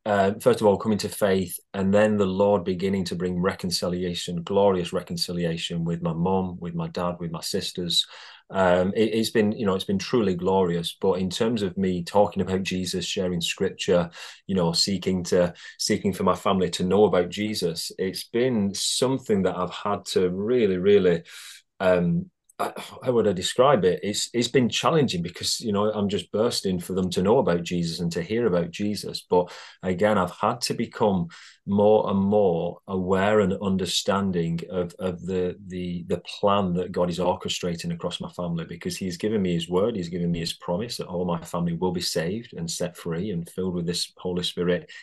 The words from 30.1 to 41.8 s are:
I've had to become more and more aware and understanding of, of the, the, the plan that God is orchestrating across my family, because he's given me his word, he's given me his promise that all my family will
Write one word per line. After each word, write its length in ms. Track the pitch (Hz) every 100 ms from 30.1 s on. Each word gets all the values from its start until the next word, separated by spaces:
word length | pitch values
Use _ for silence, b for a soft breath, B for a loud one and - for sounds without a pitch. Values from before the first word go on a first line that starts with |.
| 104
I've 180 | 90 -
had 240 | 104 127
to 120 | -
become 560 | 110 113 - 110 95 85 B B B -
more 420 | 101 104 107 -
and 100 | 98
more 600 | 98 107 101 85 87 - -
aware 520 | 95 92 95 98 107
and 140 | 95 95
understanding 960 | 101 95 90 - - 98 98 87 85 82 -
of, 240 | 92 87 -
of 240 | 92 85 78
the, 300 | 92 90 87 101
the, 360 | 90 90 87 85
the 100 | 87
plan 540 | - - 101 101 95
that 180 | 87 90
God 180 | 90 90
is 100 | 85
orchestrating 760 | 90 90 - - 90 85 85
across 260 | 82 87 -
my 100 | 85
family, 360 | - 87 85 80
because 320 | 85 92 87
he's 200 | 95 85
given 240 | 107 107
me 100 | 92
his 160 | 87 82
word, 260 | 90 107 107
he's 140 | 85
given 220 | 87 87
me 80 | 85
his 140 | 85
promise 440 | - - 87 117 -
that 100 | 80
all 160 | 87
my 160 | 90 85
family 320 | - 87 85
will 180 | 85